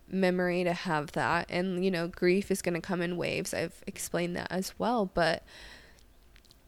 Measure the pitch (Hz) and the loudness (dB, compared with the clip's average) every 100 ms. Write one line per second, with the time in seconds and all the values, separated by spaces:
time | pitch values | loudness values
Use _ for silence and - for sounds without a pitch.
0 | - 185 185 180 180 175 180 175 185 156 | -6 2 4 4 2 2 2 0 0 0
1 | 147 - 120 170 - 175 190 180 190 170 | 0 0 2 0 0 -2 0 0 0 0
2 | 170 - 180 190 - 190 185 165 - 180 | -2 2 4 4 2 0 0 -2 -2 0
3 | 175 180 143 - 190 - - - - - | 0 0 -2 -2 -2 -2 -4 -6 -12 -8
4 | - 170 175 175 - 180 190 - 208 240 | -4 -2 -2 -4 -4 -4 -4 -2 0 2
5 | 190 - 160 - - - - - - - | 0 2 2 2 -4 -18 -20 -20 -20 -20
6 | - - - - - - | -20 -20 -20 -20 -20 -20